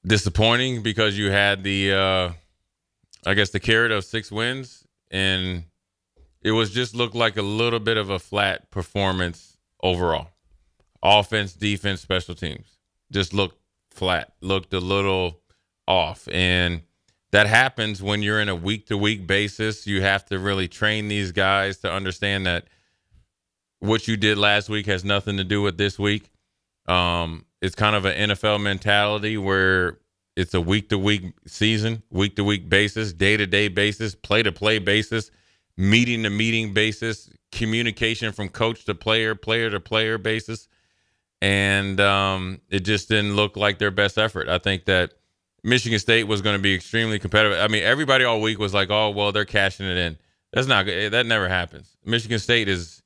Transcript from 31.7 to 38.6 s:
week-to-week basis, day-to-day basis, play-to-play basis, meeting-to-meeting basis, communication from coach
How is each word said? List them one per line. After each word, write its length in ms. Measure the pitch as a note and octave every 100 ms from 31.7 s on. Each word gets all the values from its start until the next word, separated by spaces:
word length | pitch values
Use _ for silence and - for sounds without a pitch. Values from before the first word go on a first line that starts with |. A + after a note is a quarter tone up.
| A2 A2 A2+ -
week-to-week 600 | F2+ G2+ G2+ G2+ G2+ E2
basis, 420 | G2 G#2 A2 G#2+
day-to-day 560 | E2 G2 G#2+ G2 G2+ G#2
basis, 480 | F2+ G#2 G2+ A2 -
play-to-play 640 | - G#2 A2 E2+ G#2+ A2
basis, 520 | F#2+ G#2+ G#2+ A2+ - _ _ _ _ -
meeting-to-meeting 1000 | F#2+ A#2 A#2+ A#2 A2 G2+ A2+ A2+ A2
basis, 560 | G2+ A2 G#2+ A2+ G#2+ - _ _
communication 800 | - A2+ A2+ A#2 G2 A2+ A2+ A2+
from 160 | - F#2+
coach 380 | -